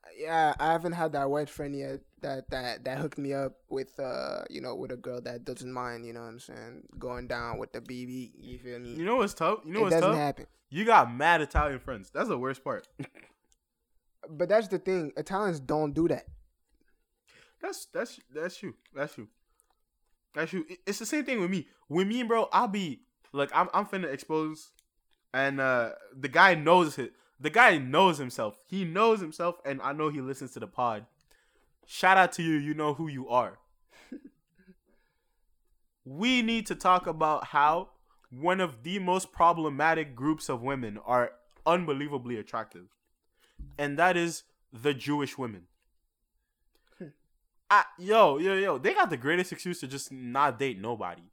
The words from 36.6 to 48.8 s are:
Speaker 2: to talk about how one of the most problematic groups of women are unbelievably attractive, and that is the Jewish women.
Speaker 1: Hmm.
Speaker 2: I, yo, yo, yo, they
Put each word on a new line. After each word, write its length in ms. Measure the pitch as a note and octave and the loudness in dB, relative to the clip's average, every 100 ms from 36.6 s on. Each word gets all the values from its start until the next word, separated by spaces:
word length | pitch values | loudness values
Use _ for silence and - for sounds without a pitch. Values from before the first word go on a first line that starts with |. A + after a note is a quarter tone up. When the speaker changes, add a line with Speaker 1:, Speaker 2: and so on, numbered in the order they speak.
| A3 | -2
Speaker 2:
to 80 | |
talk 320 | D#3+ F#3 F3+ - | -2 4 4 2
about 400 | D#3+ D#3 D3+ - | 0 2 2 0
how 420 | D3 D3+ E3 F#3+ _ _ _ _ | 4 4 4 -2 _ _ _ _
one 300 | B2 D#3+ F#3 | -4 0 2
of 220 | F3+ A#2 | 0 -4
the 160 | C3+ G3 | -6 -4
most 340 | F3+ F#3 F#3 | 0 -2 -2
problematic 840 | - E3+ E3 D#3 C#3 D#3 D#3+ D3+ | 4 4 4 -2 0 2 2 -2
groups 340 | A#2+ C#3 D#3 - | -6 -2 -2 -4
of 120 | B2+ | -4
women 360 | B2 C#3 A#2 G#2 | -4 -4 -6 -8
are 280 | - B2 A#2+ - _ _ - | 0 2 2 -4 _ _ 2
unbelievably 720 | F3+ E3 C#3 D3 C#3+ A#2+ A#2 | 2 0 -4 -4 -6 -6 -8
attractive, 500 | G#2 A#2 A2 F2 F2+ _ _ _ _ _ _ - C#3+ - | -8 -10 -10 -16 -20 _ _ _ _ _ _ -20 -18 -6
and 200 | C#3+ C#3+ | -4 2
that 180 | F3 F3 | 4 4
is 280 | E3+ D#3 _ _ _ | 0 -4 _ _ _
the 220 | A#2+ C3 | -4 -2
Jewish 420 | C3+ C#3+ D3 C#3 - | -2 -2 -2 -2 -6
women. 280 | B2 G2 F2 _ _ _ _ _ _ _ _ _ _ _ _ _ | -10 -10 _ _ _ _ _ _ _ _ _ _ _ _ _ _
Speaker 1:
Hmm. 100 | E3 _ _ _ _ _ _ | -18 _ _ _ _ _ _
Speaker 2:
I, 140 | G3+ - - | 6 6 -6
yo, 400 | F3+ A3 F#3+ C#3 | 2 6 6 6
yo, 160 | F#3 | 0
yo, 240 | F#3+ G3 | 2 0
they 160 | C#3 | 0